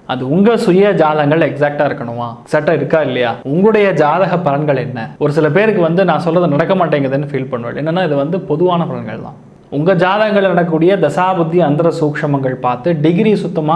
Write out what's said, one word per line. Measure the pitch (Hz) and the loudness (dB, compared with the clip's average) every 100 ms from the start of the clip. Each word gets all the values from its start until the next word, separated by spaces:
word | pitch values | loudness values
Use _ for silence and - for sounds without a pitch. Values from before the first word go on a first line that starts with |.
| - 127 | -8 -6
அது | 127 165 | -2 2
உங்க | 208 226 226 | 4 2 2
சுய | 180 202 175 | 4 4 4
ஜாதகங்கள் | 156 151 143 160 147 | 2 2 2 2 0
எக்ஸாக்டா | 131 147 143 143 | 0 -2 0 -2
இருக்கணுமா, | - 120 120 120 117 | -2 -8 -8 -8 -10
எக்ஸாக்டா | - 156 151 156 | -4 -2 0 0
இருக்கா | 135 160 139 | 0 0 0
இல்லையா, | 127 120 117 135 | -2 -2 -4 -4
உங்களுடைய | 160 208 214 196 160 | 2 4 4 2 2
ஜாதக | 147 165 180 180 143 | 2 2 0 0 0
பலன்கள் | 139 151 135 120 | 0 0 -2 -4
என்ன? | 120 110 - 147 | -8 -10 -4 -2
ஒரு | 147 | 2
சில | 151 165 | 2 2
பேருக்கு | 214 185 165 | 2 2 2
வந்து | 170 180 | 2 2
நான் | 151 175 | 0 0
சொல்றது | 175 170 143 | 0 2 0
நடக்க | 165 190 | 0 0
மாட்டேங்குதுன்னு | 165 151 135 139 147 | 0 0 0 -2 -4
ஃபீல் | 135 131 120 | -6 -6 -6
பண்ணுவேன். | 117 127 | -6 -6
என்னன்னா, | 156 175 175 | -2 -2 0
இது | 143 143 | 0 -2
வந்து | 180 - | -4 -2
பொதுவான | 151 180 175 151 | 0 0 0 -2
பலன்கள் | 123 117 110 117 | -6 -10 -12 -14
தான். | - - - - 139 | -18 -20 -20 -8 -2
உங்க | 165 180 | 0 2
ஜாதகங்கள் | 180 202 214 202 190 | 2 2 0 2 2
நடக்கக்கூடிய | 175 170 160 170 196 | 0 0 2 2 4
தசாபுத்தி | 147 180 185 180 160 175 151 | 2 0 0 0 0 2 2
அந்தர | 147 165 151 | 2 0 0
சூக்ஷமங்கள் | 151 147 151 139 131 127 127 | -2 -2 -2 -2 -2 -4 -4
பார்த்து | 123 175 160 | -2 -2 0
டிகிரி | 156 180 220 202 | 0 2 2 0
சுத்தமா | 170 165 151 | -2 -4 -2